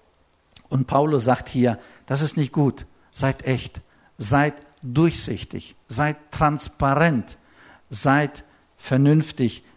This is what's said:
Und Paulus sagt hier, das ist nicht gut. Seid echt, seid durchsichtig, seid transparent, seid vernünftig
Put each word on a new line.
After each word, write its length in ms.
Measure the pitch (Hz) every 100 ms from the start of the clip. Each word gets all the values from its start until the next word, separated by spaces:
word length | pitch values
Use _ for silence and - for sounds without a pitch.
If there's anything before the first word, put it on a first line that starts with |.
| _ _ _ _ _ - -
Und 180 | 131 127
Paulus 380 | 143 151 143
sagt 240 | 117 123 -
hier, 320 | 127 123 113 - - -
das 160 | 139
ist 140 | 151 160
nicht 160 | 135
gut. 340 | 160 139 - - _ _
Seid 320 | - 135 - 135
echt, 340 | 120 - - - _ _ -
seid 380 | 107 143 147 147 - _
durchsichtig, 920 | 123 127 165 - - 104 - 95 - - -
seid 280 | 117 151 151 -
transparent, 1040 | - 151 151 - - 139 139 165 123 - - _ _ - - -
seid 540 | 107 139 143 143 - - _ _ _
vernünftig 880 | - 131 143 156 151 - 120 - _